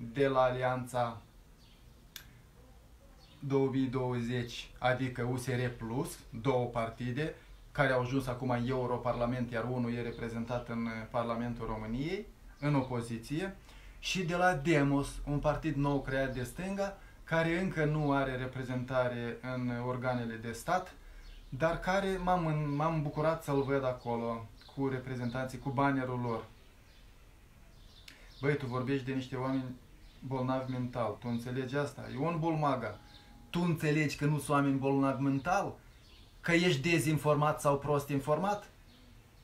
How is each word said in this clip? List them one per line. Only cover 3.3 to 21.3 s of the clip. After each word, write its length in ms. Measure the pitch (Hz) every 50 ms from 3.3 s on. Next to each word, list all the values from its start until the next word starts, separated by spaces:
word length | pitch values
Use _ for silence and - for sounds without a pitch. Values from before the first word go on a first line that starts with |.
| - -
două 320 | 143 135 139 135 135 131
mii 160 | 123 135 131
douăzeci, 840 | 123 123 127 127 123 123 120 117 117 127 123 120 120 - - - - - -
adică 440 | 123 127 127 131 131 123 123 123
U 140 | 117 123 123
S 100 | 123 -
R 220 | 131 123 123 123 120
Plus, 500 | 120 - 117 110 117 139 170 - - - - - - 113
două 240 | 110 139 127 123 120
partide, 680 | 120 - 120 113 113 - - 123 123 120 143 156 165 - - - - - - - -
care 200 | - 147 139 135
au 80 | 127 127
ajuns 260 | 123 123 135 135 -
acum 240 | 127 120 123 127 123
în 180 | 120 120 120 127
Europarlament, 840 | 131 127 123 113 120 117 - 123 117 120 117 120 127 127 120 117
iar 140 | 120 113 117
unul 300 | 123 127 123 120 117 120
e 80 | 120
reprezentat 640 | 117 117 113 - 120 113 113 117 117 123 123 120 120 120
în 200 | 117 117 117 117 113 110 113 -
Parlamentul 560 | - 120 113 117 117 117 120 120 117 117 113
României, 600 | 113 110 107 107 110 117 131 147 170 196 220 233 - - - - - - -
în 160 | 143 147 147
opoziție, 800 | 135 127 127 123 120 117 - 117 110 - - 143 170 196 196 190 - - - - - - - - -
și 240 | - - - 190
de 140 | 180 156 175
la 180 | 175 180 185 180
Demos, 540 | 139 135 170 156 143 139 139 139 139 135 - - - -
un 140 | - 147 139
partid 380 | 147 151 135 123 160 156 135
nou 240 | 139 143 143 143 135
creat 340 | 135 135 135 135 135 127 117
de 80 | 123
stânga, 560 | 123 123 - 175 185 196 196 202 196 196 - - - - - - -
care 360 | - 165 165 165 165 170 185
încă 240 | 190 165 - 160 151
nu 280 | 147 156 156 147 139
are 240 | 139 139 135 131 127
reprezentare 1000 | 123 127 127 - 127 120 123 127 127 123 127 131 127 123 123 120 120 120 117 113 - 127 127 127
în 160 | 127 123 123 120 120 123
organele 480 | 127 123 120 127 127 120 120 117 113 113
de 180 | 110 113 117
stat, 420 | 113 - - 165 175 185 - - - - - - - - - -